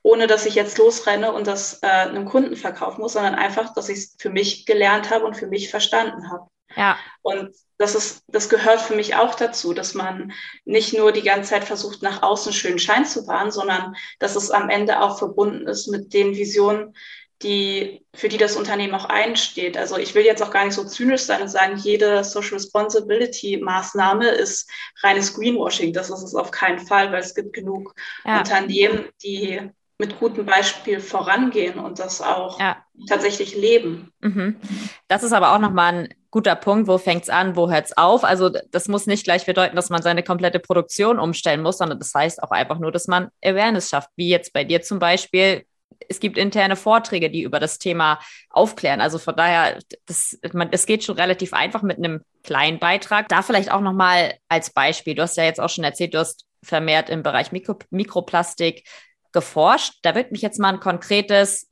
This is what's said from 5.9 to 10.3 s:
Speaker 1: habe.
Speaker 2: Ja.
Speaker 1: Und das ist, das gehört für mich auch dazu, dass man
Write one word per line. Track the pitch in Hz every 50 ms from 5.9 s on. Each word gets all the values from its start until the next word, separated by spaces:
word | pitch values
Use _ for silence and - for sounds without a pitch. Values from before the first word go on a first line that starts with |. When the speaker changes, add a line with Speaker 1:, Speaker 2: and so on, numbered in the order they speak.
| - 226 226 214 - - 180 175
Speaker 1:
habe. | 180 175 - _ _ _ _ _ -
Speaker 2:
Ja. | - 202 196 180 - - - - _
Speaker 1:
Und | - 156 196 190 196 196 - _ _ _ _
das | - 208 202 208
ist, | 220 - - - - _
das | - - 214 208 -
gehört | 226 208 - 220 226 226
für | 226 - 220
mich | 214 208 208 -
auch | 220 226 247 -
dazu, | - 247 233 - - - 170 175
dass | - - - -
man | 196 190 190 185 190 190 196